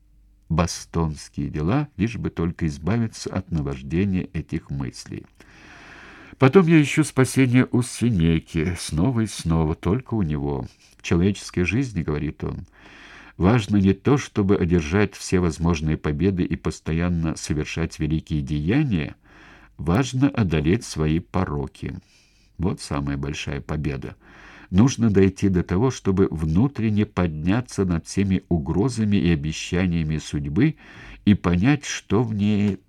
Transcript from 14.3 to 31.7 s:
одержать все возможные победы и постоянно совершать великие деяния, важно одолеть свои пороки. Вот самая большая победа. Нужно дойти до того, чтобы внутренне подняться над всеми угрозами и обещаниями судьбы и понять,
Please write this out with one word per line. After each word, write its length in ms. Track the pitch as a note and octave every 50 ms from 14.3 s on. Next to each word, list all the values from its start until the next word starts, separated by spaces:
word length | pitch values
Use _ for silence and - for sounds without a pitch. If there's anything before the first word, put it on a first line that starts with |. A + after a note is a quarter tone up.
| - A2 G2+ F#2+ G2+
одержать 580 | - F#2+ E2 F2 F2 D#2 D2 F2 G#2 G#2 G2 -
все 260 | - - - F#2+ F2+
возможные 560 | F2+ E2+ C#2+ E2 D#2+ F2 F2 D2 D#2 D#2 D#2
победы 480 | - - D#2 D2+ D2 E2+ G2 F#2+ F2 F2
и 120 | - E2
постоянно 800 | - - E2 - - - D#2+ D#2+ D#2+ F2 F2+ F2 E2 E2 D#2+ -
совершать 600 | - - - E2+ D2+ D2 - - E2 D#2+ E2 - -
великие 440 | D#2 D2+ D#2+ D#2 - - D#2+ D2+
деяния, 760 | C#2 C#2 D2+ D2 D2 E2+ A2+ D3 D#3 C3 G2+ D#2+ C#2+ - - _ _ - - - - - - - - - _ -
важно 500 | C#3+ D3 F2+ A#2+ C#3 A#2+ - C3 C#4 C#4
одолеть 560 | C#4 - A3 D#2+ D#2+ D#2 C#3+ D#3 - - -
свои 360 | - - D#2+ D#2 D#2 D#2 E2
пороки. 720 | - _ - F2+ F#2 D#2 D2 C#2+ C2+ B1+ - - - - - - - _ _ _ _ _ _ _ _ _ _ -
Вот 220 | E2 G2 - -
самая 360 | - - - C#2+ C#2+ C#2+ C#2+
большая 440 | C#2 C#2 C#2+ C#2+ - - - C#2+ C#2
победа. 560 | - - D2+ D2+ C#2+ D2 C#2 C2+ B1+ A#1+ - - _ - - - - - - - - -
Нужно 380 | F2+ F#2 A#2+ C#3 - - A#2 A2+
дойти 400 | G2 G2 F#2+ F#2+ F#2+ - G2+ G2
до 140 | F#2 F2
того, 280 | E2 - F2 F#2+ B2 C3+
чтобы 380 | B2+ - - G2 F#2+ F2+ F#2+ -
внутренне 760 | D#2 D#2 E2 D#2 D#2 F#2 B2 C#3+ - - G#2+ A2+ G#2+ G2+ G#2
подняться 800 | - - F#2+ F2+ E2+ D2+ D2+ D#2 F2+ G2 B2 B2 - - - G2
над 200 | F2+ E2+ E2 -
всеми 360 | - - F#2 G2+ F#2+ F#2+ - - -
угрозами 680 | F2 D#2+ C2+ C#2+ D#2 - G2+ C3+ A#2 A2+ A2 G#2 G2+
и 140 | G2 C2+ E2+
обещаниями 880 | E2+ C#2+ C#2+ D#2 D#2 - - - F#2+ F2+ F#2+ F2+ E2+ E2 D#2+ D2+ D#2 D2+
судьбы 580 | - - - D2+ C#2 D2 C#2+ F#2 C3+ D#3+ - - - - - - - - - - -
и 80 | G#2
понять, 540 | G2+ - - F#2 F2 F2 F#2+ C#3